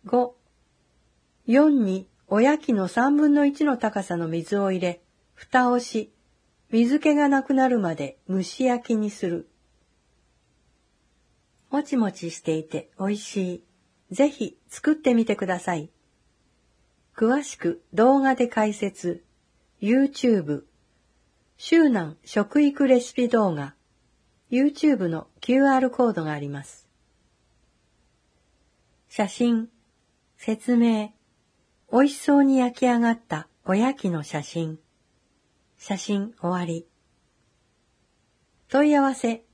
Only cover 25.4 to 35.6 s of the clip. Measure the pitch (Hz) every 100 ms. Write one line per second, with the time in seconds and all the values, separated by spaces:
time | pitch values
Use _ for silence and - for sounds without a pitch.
25.4 | - 262 277 262 254 254 240 175 156 147
26.4 | 143 143 143 - _ _ _ _ _ _
27.4 | _ _ _ _ _ _ _ _ _ _
28.4 | _ _ _ _ _ _ _ - 202 -
29.4 | 240 233 226 _ _ _ _ _ _ _
30.4 | - 220 - 240 233 220 214 _ _ _
31.4 | _ _ _ _ _ 233 277 277 - 285
32.4 | 277 262 247 240 247 240 233 233 _ 156
33.4 | - _ - 190 254 277 196 165 147 151
34.4 | 143 170 160 156 _ _ _ _ _ _
35.4 | _ _